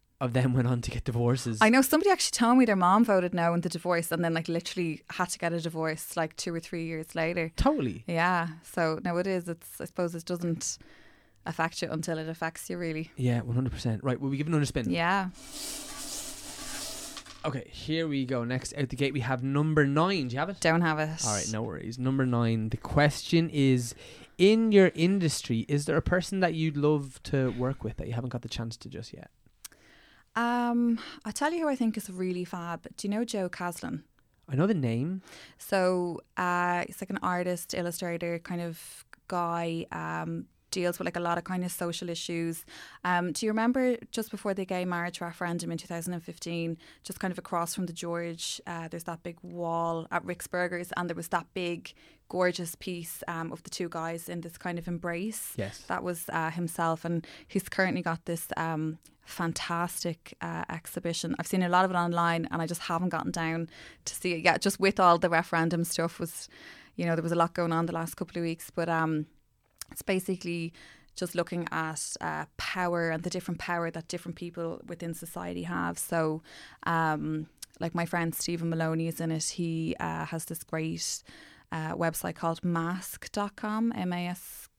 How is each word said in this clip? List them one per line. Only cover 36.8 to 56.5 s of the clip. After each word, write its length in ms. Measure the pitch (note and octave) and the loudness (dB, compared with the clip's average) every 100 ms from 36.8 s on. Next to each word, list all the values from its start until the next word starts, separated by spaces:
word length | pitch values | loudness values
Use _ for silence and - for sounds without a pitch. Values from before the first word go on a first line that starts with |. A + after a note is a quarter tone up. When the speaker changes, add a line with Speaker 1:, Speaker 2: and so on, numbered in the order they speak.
| - | -2
Speaker 2:
he's, 140 | - | -6
like, 80 | F#3 | -6
an 100 | G3 | -2
artist, 500 | F#3 F3+ F3+ F3 - | 0 0 0 -2 -4
illustrator 680 | - F3 E3+ F3 E3+ E3+ E3+ | -4 -4 -4 -4 -4 -4 -4
kind 220 | - F3 | -4 -4
of 440 | E3+ E3 - - - - - | -4 -8 -14 -18 -20 -20 -4
guy, 580 | F3 E3+ E3+ E3+ E3 - | -2 0 0 -2 -2 -4
um, 540 | E3 D#3+ E3 E3 E3 E3+ _ - | -6 -4 -4 -4 -6 -8 _ -6
deals 280 | F#3+ F3 E3+ | 0 0 0
with, 60 | F3 | -4
like, 100 | F3 | -2
a 40 | |
lot 200 | F3 F3 | 0 0
of 40 | E3+ | -2
kind 200 | F#3 F3+ | -4 -4
of 60 | |
social 380 | - F3 E3 F3+ | -4 -4 -4 -6
issues. 540 | E3 - E3+ E3 E3 - - - - | -6 -4 -2 -2 -4 -10 -18 -18 -6
Um, 280 | F3+ F3+ F3+ | 0 2 0
do 160 | D3 A3 | -2 0
you 40 | |
remember 460 | G#3+ A3+ B3+ B3+ A#3 - | 2 2 4 2 0 -2
just 180 | - G#3+ | -6 -6
before 240 | G3 G#3 | -4 -4
the 120 | G3 F#3+ | -2 -2
gay 200 | F3+ F#3 | -2 0
marriage 340 | F3 F3 E3+ | -2 -4 -6
referendum 520 | E3+ - C3+ E3+ E3+ | -8 -4 -2 -2 -2
in 80 | E3 | -6
two 80 | - | -6
thousand 260 | E3+ E3+ | -6 -4
and 100 | F3 | -6
fifteen, 540 | E3 E3 - E3+ E3 E3 - - | -8 -10 -6 -4 -4 -6 -10 -18
just 160 | - F#3+ | -14 -6
kind 120 | F#3+ | -4
of 80 | F3+ | -4
across 340 | - F3 E3+ | -4 -2 -2
from 140 | - F3 | -2 -4
the 60 | |
George, 680 | E3+ E3+ E3+ E3+ E3 - - - | -4 -4 -4 -4 -6 -8 -8 -8
uh, 200 | E3+ E3 | -8 -8
there's 180 | E3 E3+ | -8 -8
that 180 | E3 | -8
big 160 | F3 E3+ | -10 -12
wall 640 | F3+ F3 E3+ E3 E3+ E3 E3 | -12 -4 -2 0 0 -2 -2
at 120 | F3 | -2
Rick's 220 | - F3+ - | -2 -8 -4
Burgers, 480 | F3+ F3+ F3 F3 - | -2 -2 -2 -6 -4
and 140 | F3 | -4
there 60 | E3+ | -4
was 140 | E3 | -2
that 180 | F3 E3 G3 | -2 -2 -4
big, 360 | F3 E3+ - - - - - | -4 -4 -8 -18 -20 -20 -6
gorgeous 460 | F3+ F3+ F3 E3+ - | 0 2 2 -6 -8
piece, 480 | - F3 E3 - - | -8 -8 -8 -10 -8
um, 240 | E3+ E3 | -6 -6
of 120 | E3+ | -8
the 80 | - | -8
two 180 | - F3 | -6 -4
guys 400 | E3+ E3 E3+ E3 | -4 -4 -6 -6
in 120 | E3+ | -8
this 180 | E3 - | -8 -8
kind 180 | F3+ E3+ | -6 -4
of 100 | E3+ | -4
embrace? 680 | E3+ F3 E3+ G#3 G#3+ - - | -4 -2 -2 -4 -6 -8 -6
Speaker 1:
Yes. 260 | G3+ - - | -6 -6 -6
Speaker 2:
That 160 | F3+ | -4
was, 260 | F#3 E3+ - | -2 -4 -4
uh, 220 | E3 D#3+ | -2 -2